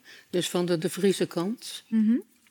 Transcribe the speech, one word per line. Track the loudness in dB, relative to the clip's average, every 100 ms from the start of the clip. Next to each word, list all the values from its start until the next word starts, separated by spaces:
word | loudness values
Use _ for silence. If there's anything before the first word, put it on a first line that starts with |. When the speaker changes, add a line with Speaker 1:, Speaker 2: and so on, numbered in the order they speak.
| -16 -20 _
Speaker 1:
Dus | -4 -2
van | -2 0
de | 0
De | -2
Vriese | 0 2 2 0
kant. | -2 -4 -6 -10 -16 -2
Speaker 2:
Mhm. | 2 4 2 -2 _ _